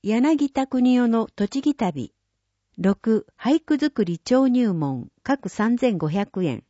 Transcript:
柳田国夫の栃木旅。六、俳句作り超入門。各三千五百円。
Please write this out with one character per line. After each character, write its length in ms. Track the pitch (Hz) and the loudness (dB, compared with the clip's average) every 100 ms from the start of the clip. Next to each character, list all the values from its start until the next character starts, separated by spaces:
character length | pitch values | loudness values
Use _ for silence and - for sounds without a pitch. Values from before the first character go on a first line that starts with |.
柳 480 | 196 226 277 302 285 | -2 0 2 2 0
田 160 | - 269 | -2 -2
国 340 | 254 247 247 | 2 2 4
夫 80 | 240 | 2
の 200 | 226 220 - | 0 -2 -4
栃 260 | 202 277 | -4 -2
木 140 | 294 285 | -2 0
旅。 360 | 196 143 113 _ _ _ _ _ _ - | -4 -4 -12 _ _ _ _ _ _ -2
六、 480 | 185 196 226 220 - _ | -2 0 0 0 -2 _
俳 240 | 240 311 | 0 0
句 160 | - 294 | 0 -2
作 240 | 302 - | 0 -2
り 160 | 185 165 | -4 -4
超 300 | - 254 269 | 0 2 4
入 240 | 247 233 | 2 0
門。 360 | 170 143 131 - _ | 0 -2 -4 -10 _
各 240 | - 277 190 | -6 -4 -4
三 300 | - 220 240 | -4 -2 0
千 200 | 254 185 | 0 0
五 120 | 156 | -2
百 340 | 185 202 196 | -2 -4 -4
円。 220 | 175 113 | -4 -6